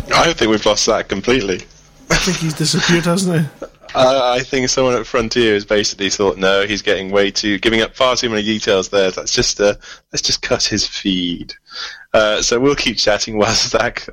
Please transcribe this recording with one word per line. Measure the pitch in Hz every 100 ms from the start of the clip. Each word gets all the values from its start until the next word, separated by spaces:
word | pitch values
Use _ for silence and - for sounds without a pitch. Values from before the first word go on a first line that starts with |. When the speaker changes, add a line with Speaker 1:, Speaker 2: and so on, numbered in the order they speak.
| -
Speaker 1:
I | - 156
think | 160 113
we've | 107
lost | 107 104
Zach | - 104 -
completely. | 98 110 127 98 92 - - _ _ -
Speaker 2:
I | 165
think | - 165
he's | 165
disappeared, | 147 151 170 - 170
hasn't | 165 170 185 165
he? | 147 - - _
Speaker 1:
<laughs> | - -
I, | 127 135 123 123
I |
think | - 135 127
someone | - 131
at | 123 113
Frontier | 127 113 123 113
has | 104
basically | 104 107 104 - 98
thought, | 90 98 92
"No, | 95 98 101
he's | 101
getting | - 92 95
way | 101 101
too, | - 104 98
giving | 117 110
up | 110 -
far | 127
too | 120 123
many | 107
details | 104 107 113 98 92
there. | 101 92
Let's | 92 -
just, | - - -
uh, | 101 101 - - _
let's | -
just | - -
cut | - 127
his | - 104 -
feed." | - 101 92 87 80 - - _ - - - -
Uh, | 113 107 107
so | - 120
we'll | 139 139
keep | - 104
chatting | - 104 - 110
while | 104
<laughs> |
Zach, | 110 - 113 120 - -